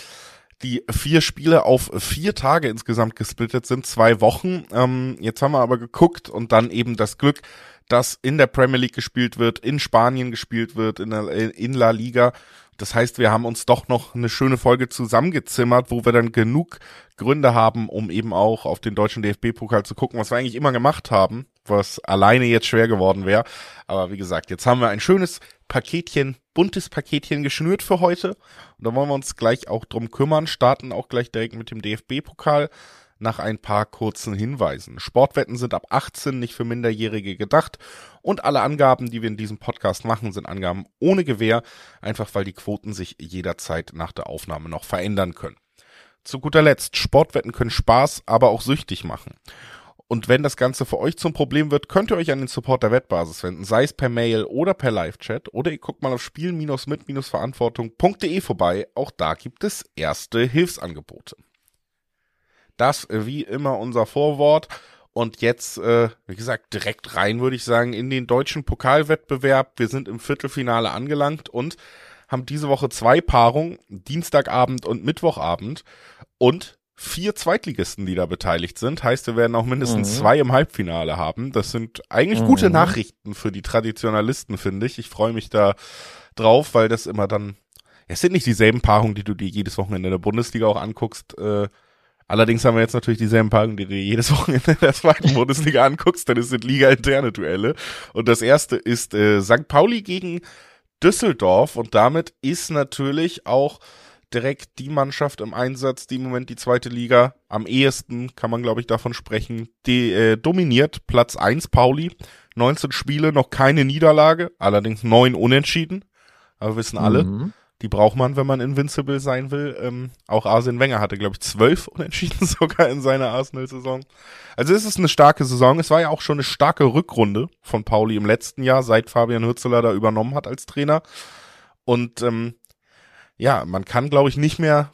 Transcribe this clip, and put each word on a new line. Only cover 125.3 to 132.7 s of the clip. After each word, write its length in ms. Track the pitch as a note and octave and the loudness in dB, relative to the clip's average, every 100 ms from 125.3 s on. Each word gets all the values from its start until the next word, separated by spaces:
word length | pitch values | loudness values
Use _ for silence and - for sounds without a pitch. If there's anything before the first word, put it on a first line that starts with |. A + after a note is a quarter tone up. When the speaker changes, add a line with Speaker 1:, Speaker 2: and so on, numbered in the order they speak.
| - | 6
Speaker 1:
Saison. 360 | C3+ B2 B2+ D#3+ | 0 4 6 6
Es 100 | E3 | 4
war 120 | D#3+ | 2
ja 60 | D#3+ | 2
auch 120 | D3 | -2
schon 160 | - D3 | -2 -4
eine 80 | |
starke 400 | - - D3 - | -4 2 2 4
Rückrunde 640 | C3+ C3+ - - G#2 G#2 D#3+ _ | 2 2 -2 -4 -4 -4 -6 _
von 200 | - A2 | -6 -6
Pauli 320 | G#2+ A2 A2 | 0 0 2
im 120 | G#2+ G#2 | 0 0
letzten 360 | A#2 - - | 0 -4 -4
Jahr, 220 | C3 C3 | 0 2
seit 260 | A#2+ A2+ - | 4 2 2
Fabian 340 | A#2+ A#2 A#2 | 0 0 0
Hürzeler 380 | A2+ A#2+ B2 A#2+ | -2 -2 0 2
da 100 | A#2 | 2
übernommen 440 | G2+ A2 G#2+ A#2 C#3+ | 2 0 0 -2 -4
hat 100 | - | -8
als 200 | B2+ - | -10 -10
Trainer. 360 | C#3+ C#3+ D#3 - - - - - - _ _ | -4 0 0 -2 -16 -20 -20 -20 -20 _ _
Und, 380 | - A#2+ A#2+ - | -2 0 -2 -4
ähm, 320 | A#2+ A2+ A#2 - _ | -2 -2 -6 -12 _